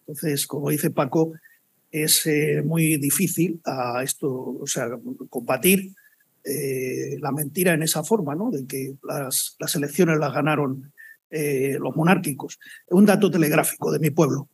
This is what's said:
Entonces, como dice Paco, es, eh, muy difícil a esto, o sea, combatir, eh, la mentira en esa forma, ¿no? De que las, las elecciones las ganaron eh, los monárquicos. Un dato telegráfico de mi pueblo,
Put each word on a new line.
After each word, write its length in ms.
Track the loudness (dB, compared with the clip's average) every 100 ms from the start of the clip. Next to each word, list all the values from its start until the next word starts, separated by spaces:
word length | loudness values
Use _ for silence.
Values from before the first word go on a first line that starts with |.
Entonces, 460 | -14 -8 -4 -4 -4
como 240 | -4 -2
dice 200 | 0 0
Paco, 420 | 0 0 2 0 -2 -20 _ _ _ _
es, 360 | -4 0 2 2
eh, 360 | 2 2 0
muy 320 | 0 2 2 2
difícil 600 | 0 0 0 2 0 0
a 380 | -6 -4 -2 -2
esto, 560 | -4 -4 -4 -4 -8 -8
o 60 | -6
sea, 220 | -4 -4 -6 -10 -12 -10
combatir, 600 | -8 -2 2 4 4 0 -16 _ _ _ _
eh, 760 | -8 -6 -4 -4 -4 -6 -6 -6
la 100 | -4
mentira 440 | -4 -4 0 2
en 100 | 2
esa 180 | 0 -2
forma, 320 | 0 0 0
¿no? 160 | -4 -4
De 160 | -4 -6
que 300 | -8 -8 -10
las, 500 | -8 -6 -4 -4 -6 -8
las 160 | -4 -4
elecciones 420 | -2 2 4 4
las 160 | 0
ganaron 580 | 0 0 0 -2 -4 -10 _ -20 -20 -10
eh, 460 | -6 -2 0 0 -2
los 160 | -4 2
monárquicos. 640 | 4 4 2 -6 -10 -14 -20 -16 2
Un 140 | 6
dato 260 | 8 6 4
telegráfico 600 | 4 2 2 0 -2 -2
de 80 | 0
mi 120 | 2
pueblo, 380 | 4 2 2 -6